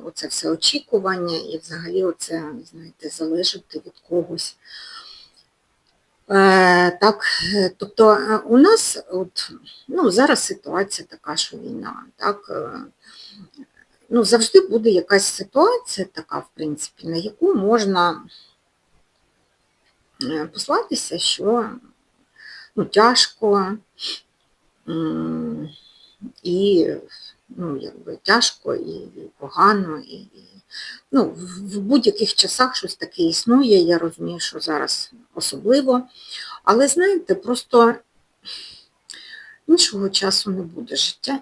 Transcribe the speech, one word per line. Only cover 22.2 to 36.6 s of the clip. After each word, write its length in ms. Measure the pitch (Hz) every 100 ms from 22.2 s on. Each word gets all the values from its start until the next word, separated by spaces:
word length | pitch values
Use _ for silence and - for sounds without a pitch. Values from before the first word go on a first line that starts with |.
| _ _ - - - -
ну, 80 |
тяжко, 920 | - 202 233 240 - - 214 202 190 214 _ - - - _ _ _ _ _ _ -
м, 800 | 165 160 160 160 - 240 233 156 - _ _ _ _ 202 _
і, 460 | 180 180 202 180 156 147 - - - _ _
ну, 280 | 180 170 139
якби 420 | - - - -
тяжко, 520 | - 233 - - -
і, 160 | - -
і 400 | - - - - -
погано, 600 | 139 160 196 202 175 151
і, 160 | -
і, 480 | 190 - _ _ _ _ - - - -
ну, 120 | 269
в, 520 | 185 165 180 180 202 202
в 40 |
будь-яких 540 | 196 277 233 - 214
часах 420 | - 190 - 254 -
щось 200 | 185 -
таке 260 | - -
існує, 560 | 165 165 233 254 254 196
я 200 | 170 170
розумію, 420 | 170 165 170 175
що 200 | - 156
зараз 520 | - 151 139 - - _ _
особливо. 680 | 165 - 139 185 277 262 247 247 - - - - -